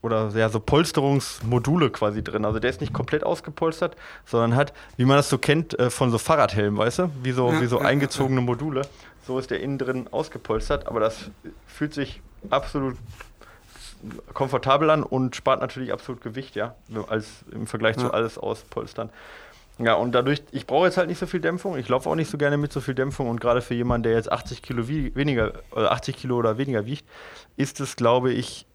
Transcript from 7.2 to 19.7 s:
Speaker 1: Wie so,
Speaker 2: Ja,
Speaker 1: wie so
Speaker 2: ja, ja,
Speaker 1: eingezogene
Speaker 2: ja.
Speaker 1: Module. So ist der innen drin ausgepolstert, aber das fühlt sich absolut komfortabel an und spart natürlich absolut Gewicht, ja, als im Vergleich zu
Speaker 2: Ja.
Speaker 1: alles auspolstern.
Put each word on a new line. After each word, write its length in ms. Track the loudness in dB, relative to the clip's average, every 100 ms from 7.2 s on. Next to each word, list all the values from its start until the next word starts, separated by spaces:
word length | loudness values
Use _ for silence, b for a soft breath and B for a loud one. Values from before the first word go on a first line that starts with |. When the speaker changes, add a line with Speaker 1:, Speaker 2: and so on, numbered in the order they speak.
Speaker 1:
Wie 100 | -2
so, 200 | 2 2
Speaker 2:
Ja, 100 | 2
Speaker 1:
wie 60 | 2
so 100 | 2
Speaker 2:
ja, 60 |
ja, 60 | 4
Speaker 1:
eingezogene 500 | 4 2 0 2 2
Speaker 2:
ja. 60 | 2
Speaker 1:
Module. 380 | -2 -2 -4 -6 B B -20 -6
So 120 | -4
ist 120 | -2
der 80 | -4
innen 180 | -4 -4
drin 300 | -2 -4 -4
ausgepolstert, 760 | -4 -4 -8 -2 -2 0 -2 -2
aber 120 | 0
das 320 | 0 -2 -14 -16 -18 -18 -20
fühlt 260 | -6 -6
sich 280 | -4 -6 -8 -18 -18 -2
absolut 440 | -2 0 -4 -4 -6 -14 -18 -20 -20 B B B B B -16 -16 -16 -12
komfortabel 560 | -4 -2 0 4 4 6
an 140 | 2
und 320 | 2 0 -2 0
spart 240 | 0 0
natürlich 320 | 0 -6 -6
absolut 300 | -6 -6 -10
Gewicht, 340 | -10 -10 -10 -6
ja, 180 | -6 -8 -10 -8 -2
als 180 | -4 -4 -16 -16
im 160 | -10 -8
Vergleich 300 | 0 0 2
zu 60 |
Speaker 2:
Ja. 80 | 0
Speaker 1:
alles 260 | 0 -2 -4
auspolstern. 720 | -6 -6 -6 -8 -8 -8 -10 B B B B B B